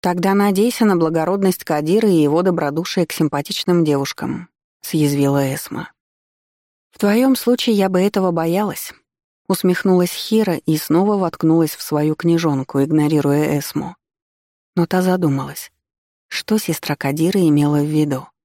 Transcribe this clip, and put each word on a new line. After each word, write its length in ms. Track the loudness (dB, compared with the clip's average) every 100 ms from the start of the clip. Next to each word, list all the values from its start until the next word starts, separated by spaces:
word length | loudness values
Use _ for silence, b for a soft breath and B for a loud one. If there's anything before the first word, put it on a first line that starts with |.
«Тогда 320 | -2 -2 0
надейся 520 | 2 2 2 0 2 2
на 100 | 2
благородность 680 | 2 0 0 0 0 0 -4
Кадира 440 | -4 0 2 4
и 60 | 4
его 280 | 4 2
добродушие 600 | 2 0 -2 -4 -4 -2 -2
к 60 |
симпатичным 720 | -2 -2 -2 -6 -6 0 2
девушкам», 640 | 2 0 -2 -6 -8 -8 -12 _ _ _
съязвила 720 | -6 0 0 2 2 2 -2
Эсма. 380 | -4 -8 -10 -12 _ _ _ _ _ _ _ _ _ _
«В 80 | _
твоем 360 | 0 2 2 2
случае 400 | 2 0 2 2
я 140 | 2
бы 100 | 2
этого 320 | 2 2 0
боялась», 600 | 0 0 -2 -2 -6 -12 -18 _ _ _ _ _
усмехнулась 640 | -2 0 0 2 2 2
Хира 440 | -4 -2 0 0 -2
и 220 | -2 -2
снова 400 | 0 2 2 0
воткнулась 580 | -2 -2 2 2 2 -4
в 60 |
свою 340 | -6 -2 0 0
книжонку, 680 | 0 2 2 -2 -2 -2
игнорируя 760 | 2 2 2 2 2 0 0 -2
Эсму. 380 | -4 -8 -8 -14 _ _ _ _ _ _ _ -4
Но 100 | 0
та 160 | 0
задумалась, 720 | 0 0 0 -2 -6 -12 -18 _ _ _ _ _ _
что 300 | -12 -2 -2
сестра 380 | -2 -8 -6 -6
Кадира 460 | -4 -2 0 2
имела 400 | 2 4 2 0
в 60 | 0
виду. 400 | 0 0 -4 -8 _